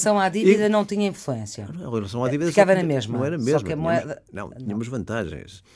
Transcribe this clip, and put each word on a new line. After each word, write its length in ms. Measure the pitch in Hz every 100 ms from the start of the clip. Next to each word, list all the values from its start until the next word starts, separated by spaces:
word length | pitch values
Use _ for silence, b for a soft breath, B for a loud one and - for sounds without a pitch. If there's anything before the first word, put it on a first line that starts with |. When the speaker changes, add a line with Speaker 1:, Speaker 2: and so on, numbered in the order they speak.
Speaker 1:
relação 160 | 214 202
à 100 | 190
dívida 360 | 202 190 208 208
Speaker 2:
e 40 |
Speaker 1:
não 140 | 214
tinha 220 | 202 208 202
influência. 600 | 143 - 117 104 - 104
Speaker 2:
Não, 180 | 170 151
em 40 |
relação 320 | 113 98 120 127
à 40 |
dívida 200 | 143 170
Speaker 1:
Ficava 220 | 202 190
Speaker 2:
só 40 | 185
Speaker 1:
na 60 |
Speaker 2:
tinha, 120 | 170 135
Speaker 1:
mesma, 220 | 107 120
Speaker 2:
não 60 | 139
era 120 | 165
Speaker 1:
só 80 | 120
Speaker 2:
mesmo, 140 | 151 -
Speaker 1:
que 60 |
a 20 | 156
Speaker 2:
tínhamos, 80 | 165 170
Speaker 1:
moeda 200 | 151 - _
Speaker 2:
não, 160 | 95 98
Speaker 1:
não. 80 | 120
Speaker 2:
tínhamos 300 | 131 104 117
vantagens. 760 | 131 92 113 82 76 - - b